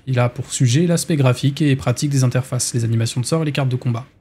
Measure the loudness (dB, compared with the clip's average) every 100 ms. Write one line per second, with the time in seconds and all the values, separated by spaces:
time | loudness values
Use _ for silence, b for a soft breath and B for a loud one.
0 | -4 0 0 -2 -6 0 2 4 2 0
1 | 0 2 2 2 0 0 2 2 0 -2
2 | 0 2 2 0 -2 -4 -4 -2 0 0
3 | 0 -2 -2 -2 -2 -2 -2 -2 -2 -4
4 | -6 _